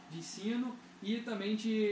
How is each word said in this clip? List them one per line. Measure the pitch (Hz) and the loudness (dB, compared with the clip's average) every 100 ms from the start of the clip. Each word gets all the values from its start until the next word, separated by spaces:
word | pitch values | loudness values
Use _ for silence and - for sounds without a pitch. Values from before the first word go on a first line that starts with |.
| - | -12
de | 165 | -8
ensino | 160 - 208 240 254 - - - | -8 -4 0 0 0 -4 -12 -6
e | 190 226 | -2 0
também | 233 208 202 214 | 0 -2 0 0
de, | 226 220 208 | 2 4 4